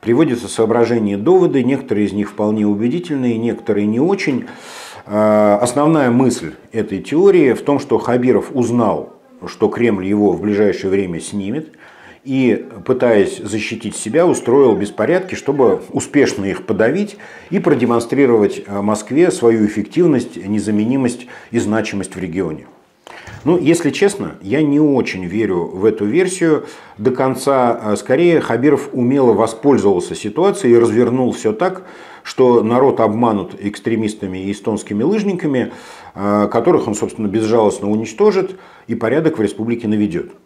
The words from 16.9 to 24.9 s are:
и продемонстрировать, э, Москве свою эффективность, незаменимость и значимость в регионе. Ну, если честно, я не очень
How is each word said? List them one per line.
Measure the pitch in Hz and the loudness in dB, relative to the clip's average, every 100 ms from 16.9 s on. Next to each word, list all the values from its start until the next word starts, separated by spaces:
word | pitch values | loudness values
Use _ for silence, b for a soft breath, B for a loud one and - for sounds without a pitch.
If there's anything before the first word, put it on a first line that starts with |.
| 165 208 - B B B | 0 -4 -8 B B B
и | 190 | -2
продемонстрировать, | 170 139 117 120 117 131 135 113 98 - - | 0 2 2 0 0 2 4 4 2 -2 -8
э, | 101 | -4
Москве | 101 107 - 135 175 | -2 -4 -2 2 2
свою | - 117 113 | 4 2 4
эффективность, | 107 104 101 165 175 131 - - | 2 0 -4 2 2 2 -2 -10
незаменимость | 95 107 98 104 107 135 123 123 - B B | -4 -4 -2 -2 0 0 -2 -4 -14 B B
и | 117 | -4
значимость | 101 110 107 101 95 92 | 0 -2 -2 -6 -8 -8
в | |
регионе. | 90 82 87 76 - - _ _ - B B B | -8 -4 -4 -6 -14 -20 _ _ -20 B B B
Ну, | 135 175 | 0 0
если | 147 170 147 | 2 2 0
честно, | - 196 - 180 73 | 0 0 0 -10 -10
я | 95 135 | -4 0
не | 151 143 | 2 2
очень | 151 | 2